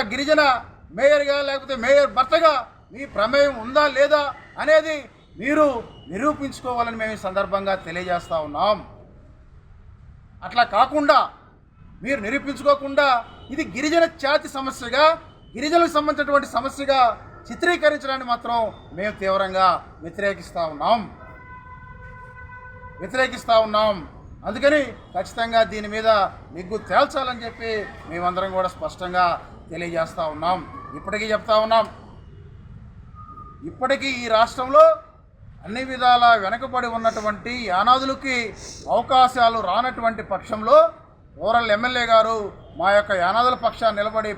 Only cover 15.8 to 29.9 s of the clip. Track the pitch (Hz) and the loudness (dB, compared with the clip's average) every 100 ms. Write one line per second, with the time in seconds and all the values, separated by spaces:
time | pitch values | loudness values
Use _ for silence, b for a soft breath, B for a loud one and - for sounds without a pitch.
15.8 | 339 302 294 294 285 285 285 - 269 277 | 2 0 0 -2 0 0 0 -4 -4 -4
16.8 | 277 269 240 208 - - - 226 349 339 | 0 2 2 0 -10 -18 -16 -4 0 2
17.8 | 302 294 269 269 247 233 233 233 214 - | 2 0 -4 -6 -4 -6 -2 -2 -2 -6
18.8 | - 160 208 - 190 196 190 185 185 160 | -14 -8 -8 -4 -2 0 0 2 2 2
19.8 | - - 165 170 202 190 170 180 160 147 | -4 -16 -14 -4 -2 -2 -6 -6 -4 -2
20.8 | 165 226 185 - - - - - - 494 | 0 0 -2 -14 -20 -20 -20 -20 -20 -20
21.8 | 494 494 494 494 494 - - - - - | -20 -20 -18 -20 -20 -20 -20 -18 -20 -18
22.8 | - - 185 254 254 240 - 226 220 214 | -18 -14 -6 -2 -2 -2 2 4 4 2
23.8 | 214 190 139 - - - 185 220 277 302 | 2 0 -8 -18 -20 -14 -10 0 2 2
24.8 | 254 208 - 180 - - 233 226 226 214 | 0 -8 -10 -8 -8 -6 0 2 0 -2
25.8 | 208 214 220 208 185 - - 160 180 214 | -8 -2 2 2 2 -4 -16 -14 -10 -8
26.8 | - 196 285 294 254 233 233 233 226 220 | 0 2 2 0 -6 -6 -12 -10 -6 -6
27.8 | 190 - - 165 175 180 190 185 180 - | -6 -12 -12 -4 -4 -2 -2 -2 -2 -4
28.8 | 208 - 180 180 175 160 - - - 165 | -10 -8 -4 0 2 0 -8 -20 -14 -10
29.8 | 170 | -6